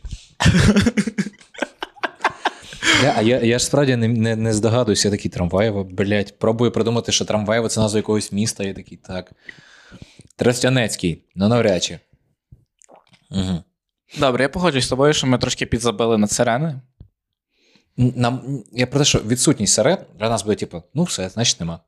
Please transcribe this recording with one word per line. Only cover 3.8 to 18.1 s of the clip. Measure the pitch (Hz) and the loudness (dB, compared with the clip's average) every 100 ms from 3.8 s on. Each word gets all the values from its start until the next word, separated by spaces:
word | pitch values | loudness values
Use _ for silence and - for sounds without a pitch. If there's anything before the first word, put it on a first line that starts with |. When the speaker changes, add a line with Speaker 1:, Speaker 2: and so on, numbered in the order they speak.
| 143 120 | 2 2
Speaker 2:
не, | 113 | 0
не, | 117 113 110 | 0 0 0
не | 110 | 0
здогадуюся, | 104 110 117 113 98 104 | 0 2 2 2 2 0
я | |
такий: | 101 87 | 0 -4
«Трамваєво», | - 87 92 113 101 | -4 -2 2 0 -2
блядь. | 95 92 98 104 98 - | -6 -4 0 0 -2 -2
Пробую | 110 113 117 | -2 2 0
придумати, | 110 110 117 - | 0 -2 -2 -2
що | - | -4
«Трамваєво» — | 92 107 104 113 110 | -2 -2 0 0 0
це | 110 | 0
назва | 110 107 | 0 0
якогось | 101 107 - | 0 -2 -2
міста, | 101 110 - | -4 -4 -4
я | 98 | -8
такий: | 92 - 87 | -8 -16 -20
«Так. | - 92 - - - - - - - - - _ - - | -12 -12 -12 -20 -20 -20 -20 -20 -20 -20 -20 _ -18 0
Тростянецький, | 113 120 127 131 107 - 90 78 _ | 0 2 2 2 0 -2 -4 -4 _
ну | 87 101 | 0 2
навряд | 120 113 87 | 4 4 2
чи». | - 85 _ _ _ _ _ - _ _ _ - _ _ - | -2 -10 _ _ _ _ _ -20 _ _ _ -20 _ _ -10
Мгм. | 95 92 85 - _ _ _ _ 147 | -4 -2 -4 -8 _ _ _ _ -2
Speaker 1:
Добре, | 139 123 | 0 2
я | 139 | 0
погоджуюсь | 185 180 135 | 0 0 0
з | - | -2
тобою, | 131 147 | 2 2
що | 147 135 | 2 2
ми | 127 | 0
трошки | - - 131 | 0 -4 -2
підзабили | 120 117 107 113 110 | 0 0 0 2 2
на | 104 | 2
сирени. | - 120 120 160 131 - _ - _ _ _ _ _ _ _ _ - | 2 0 0 -2 -6 -14 _ -20 _ _ _ _ _ _ _ _ 0
Speaker 2:
Н-, | 123 | 0